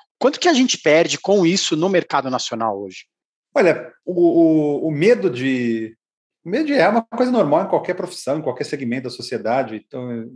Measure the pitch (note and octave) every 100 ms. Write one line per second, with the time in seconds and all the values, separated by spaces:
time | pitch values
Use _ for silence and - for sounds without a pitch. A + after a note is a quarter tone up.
0 | _ - C4+ - F4 B3+ B3+ - D#3 D#3
1 | D#3+ - - G3+ E3+ F#3+ - D#3 F#3 F3+
2 | - C#3+ C3 B2+ - A2+ A2+ G2 F#2+ -
3 | - _ _ _ _ - F3+ - - _
4 | - F3 E3+ E3 E3 D#3 D3 C#3+ D#3+ D3
5 | G3 A3+ F#3 B2 C3+ B2+ A#2+ A2+ A2 -
6 | _ _ _ _ E3+ A#3+ D4+ C#4+ F3+ A3+
7 | - - B3+ A#3+ C#3+ D#3+ F#3+ E3+ - F3
8 | F#3 - B2+ D#3 D3+ - C#3 - A#2+ B2+
9 | B2 - - A#2 G#2+ C3 A#2 G#2+ _ B2+
10 | B2 A#2 A#2